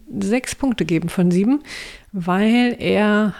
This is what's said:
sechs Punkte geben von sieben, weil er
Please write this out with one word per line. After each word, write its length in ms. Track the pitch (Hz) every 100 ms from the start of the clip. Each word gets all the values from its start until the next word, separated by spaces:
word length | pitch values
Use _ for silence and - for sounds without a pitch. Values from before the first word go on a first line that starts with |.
| - 202
sechs 340 | 196 247 -
Punkte 320 | - 277 220 165
geben 240 | 160 170
von 220 | - 180
sieben, 320 | 175 208 285 - - - - -
weil 640 | 202 175 185 214 240 247 -
er 540 | 175 190 214 208 214